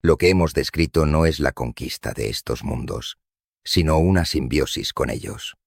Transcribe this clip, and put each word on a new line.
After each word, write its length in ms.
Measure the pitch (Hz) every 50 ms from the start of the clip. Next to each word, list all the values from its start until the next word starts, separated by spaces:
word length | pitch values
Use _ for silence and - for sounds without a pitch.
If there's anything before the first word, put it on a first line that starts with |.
Lo 160 | - 82 80
que 120 | - - 90
hemos 240 | 95 92 82 78 -
descrito 520 | 73 67 - - 82 82 76 - 82 78
no 200 | 76 76 78 82
es 140 | 82 76 69
la 140 | 73 64 64
conquista 580 | - 64 60 58 - 62 64 - - - 57
de 180 | - - 57 53
estos 360 | 55 - - - 60 - -
mundos, 520 | - - 60 60 - - 52 - - - _ _ _ _ _ _ _ _ _ _
sino 340 | - - 95 82 78 78
una 280 | 78 82 90 95 92 82
simbiosis 680 | - - 76 67 62 60 73 67 - - - - -
con 180 | - - 67 -
ellos. 460 | - - - - - - - - - _ _